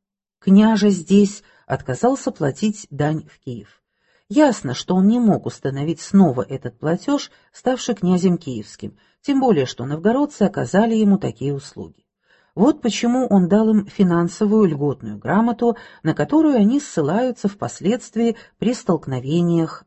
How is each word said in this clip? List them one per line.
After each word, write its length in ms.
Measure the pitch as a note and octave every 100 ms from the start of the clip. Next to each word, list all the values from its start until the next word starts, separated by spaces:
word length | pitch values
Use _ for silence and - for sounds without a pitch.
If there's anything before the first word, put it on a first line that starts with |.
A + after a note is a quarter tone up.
| _ _ _ _
княже 500 | - F#3+ G#3+ A3 G#3
здесь, 540 | F#3 D#3 G3 G3+ - _ _ -
отказался 680 | C3+ - C3 A#3+ C4+ -
платить 560 | - D3 C3 G#3+ G#3 -
дань 360 | C#3 D3 D#3 -
в 120 | _
Киев. 420 | - A#2+ - _ _ _ _ _ -
Ясно, 440 | G#3 D4+ G#3+ C#3
что 220 | B2+ - F#3
он 120 | G3
не 120 | A#3+
мог 260 | A#3 D3 -
установить 520 | - C#3 C3+ D3 E3
снова 440 | - G3+ F3+ B2 -
этот 320 | C3+ B2 -
платёж, 520 | D3 E3+ - C#4+ - _ _
ставший 440 | - - B3+ - A3+
князем 420 | F3 F3+ F#3 E3+
киевским, 600 | - A#2+ G#2+ - G2+ - _ _
тем 200 | - C#4
более 240 | C4 E3+ B2+
что 200 | - B2
новгородцы 580 | D3+ F3+ B3 D4 -
оказали 520 | G3 - C3 F#3 A3+ A3+
ему 220 | G#3 G3
такие 360 | C3 - C3+
услуги. 520 | C#3 - - E2 _ _ _ _ _ _ -
Вот 240 | A#3 D#4
почему 460 | A#3+ G3+ A#3 B3+ B3+
он 200 | G3 F3+
дал 220 | G3+ A3
им 160 | G#3+ G3+
финансовую 800 | - F#3 E3+ E3+ - G#3+ A3 G3+
льготную 540 | D3 D3 B2+ A2+ G#2
грамоту, 580 | A#2+ F#3 A#3 A#3 A#3+ A#3 - -
на 140 | D#3 -
которую 400 | D3 D4+ D#4 C4
они 240 | G3+ C#4
ссылаются 680 | C#4+ - C#3+ F#3+ B3+ A#3 G3+
впоследствии 880 | G3 A#2+ - D#3 A#3+ - A3 A#3 A3 - -
при 160 | G#3+
столкновениях 1120 | B3 - E3 - C3 C3 E3 F3 E3+ D#3+ -